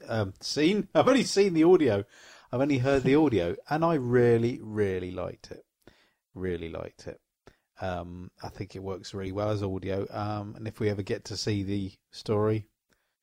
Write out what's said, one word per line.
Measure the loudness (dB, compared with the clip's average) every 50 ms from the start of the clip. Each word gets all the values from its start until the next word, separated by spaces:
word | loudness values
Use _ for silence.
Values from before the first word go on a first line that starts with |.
| -8
um, | -4 -4 -2 -2 -4 -6 -10
seen, | -10 -6 -2 0 2 2 2 0 -2 0
<laughs> | 2
I've | 4 4 6
only | 4 4 2
seen | 2 2 2 2 4 4
the | 6 8
audio. | 8 8 8 6 4 2 2 -2 -4 _ -20 -20 -20 -20 -20 -12 _
I've | -2 0
only | 0 2 2 2
heard | 2 2 2 4 4
the | 4 6
audio, | 6 6 4 4 2 0 0 -2 -6 -6 -4
and | -2 0 0
I | 0 0
really, | 0 0 2 4 6 6 6 6 4 2 0 -2 -6
really | -10 -6 -2 0 0 0 0 -2 -4 -6
liked | -6 -6 -8 -8 -10 -12 -16 -18
it. | -18 -18 -20 _ _ _ _ -20 _ _ _ _ _ _ _ _ -12
Really | -8 -6 -4 -4 -6 -6 -8
liked | -10 -10 -10 -12 -14 -16 -16
it. | -16 -16 -16 _ _ _ _ _ -20 -20 _ _ _ _ -10
Um, | -8 -6 -6 -6 -8 -10 -12 -14 -16 -18 -18 _
I | -16 -14
think | -12 -12 -14 -12 -12
it | -12
works | -10 -10 -10 -10 -12 -12 -10
really | -8 -8 -6
well | -4 -4 -2 -2
as | -2 -2
audio. | -4 -4 -6 -6 -6 -4 -4 -4 -4 -6
Um, | -6 -6 -6 -6 -6 -8 -8 -10 -12
and | -12 -12
if | -10 -6 -4
we | -2 -2
ever | -2 -2
get | -4 -6 -6 -6 -8
to | -10 -10
see | -6 -4 -2 -2 -2
the | -2 -2 -4 -4 -4 -6 -10 _ _ _
story | -20 -10 -4 -2 0 2 2 2 0 -2 -4 _ _ _ _ _ _ _ _ _ _ _